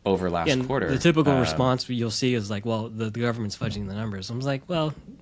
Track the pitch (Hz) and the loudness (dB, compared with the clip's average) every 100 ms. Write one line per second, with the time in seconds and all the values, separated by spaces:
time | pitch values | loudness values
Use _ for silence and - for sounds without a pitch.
0 | 101 92 90 85 82 131 127 135 92 135 | 2 2 2 2 2 2 2 0 0 2
1 | 170 156 143 135 120 78 127 127 - 123 | 4 4 4 4 2 2 2 2 -2 -2
2 | 117 107 127 120 101 101 117 110 113 110 | -2 0 0 0 -2 -4 -2 -2 -4 -4
3 | 110 113 120 117 107 - 113 101 98 101 | -4 -2 -2 -2 -4 -4 -4 -4 -6 -6
4 | 110 98 95 120 135 135 - 170 156 143 | -6 -6 -6 -6 -4 -4 -2 -2 -2 -4
5 | - - | -16 -20